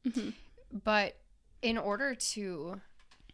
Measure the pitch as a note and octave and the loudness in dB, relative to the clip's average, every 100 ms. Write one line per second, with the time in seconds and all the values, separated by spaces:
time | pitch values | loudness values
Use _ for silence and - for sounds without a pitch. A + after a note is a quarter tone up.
0 | B3+ A#3 G#3 - - - - G3+ G#3+ G#3+ | -2 0 -2 -6 -16 -20 -12 -2 4 4
1 | G3+ - - - - - A#3 A3+ G3 G3+ | 4 -2 -18 -20 -20 -2 0 2 2 2
2 | C#4 A#3 - - G3 E3+ D#3+ G3 - - | 0 0 -2 -2 -4 -4 -6 -8 -12 -20
3 | - - - | -20 -20 -20